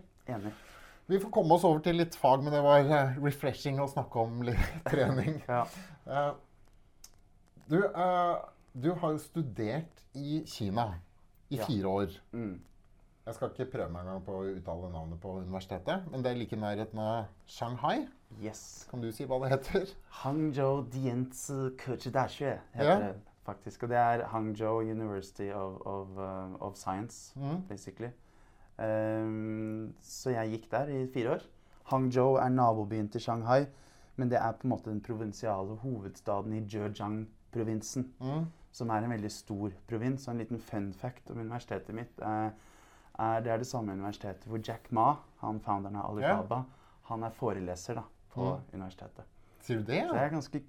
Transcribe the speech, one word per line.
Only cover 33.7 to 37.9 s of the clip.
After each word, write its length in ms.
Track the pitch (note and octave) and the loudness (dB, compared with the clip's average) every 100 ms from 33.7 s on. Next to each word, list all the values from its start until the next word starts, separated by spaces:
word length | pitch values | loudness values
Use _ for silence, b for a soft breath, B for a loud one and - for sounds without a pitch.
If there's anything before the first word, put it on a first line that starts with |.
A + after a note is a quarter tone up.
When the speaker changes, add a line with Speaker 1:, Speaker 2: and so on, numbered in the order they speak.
| B B B B - | B B B B -2
Speaker 1:
men 120 | B2 | 2
det 80 | B2 | 4
er 120 | A2+ | 2
på 120 | A2 C3 | 0 0
en 40 | |
måte 160 | G#2 A2+ | 0 -2
den 100 | G#2 | -6
provinsiale 720 | G2+ A2 A2 G2 A2+ G2 G2 G#2+ | -4 -4 -4 -4 -2 -2 -2 -6
hovedstaden 720 | C3 A#2+ F#2+ - - G2+ G#2 G#2+ | -4 -4 -6 -8 -2 0 0 -4
i 60 | G#2+ | -4
Zhejiang-provinsen, 1400 | G#2+ G#2 G#2 G#2 G#2+ A2 - - A#2 A2+ A2 A2 | -4 -4 -4 -4 -4 -6 -12 -8 -4 -2 -2 -2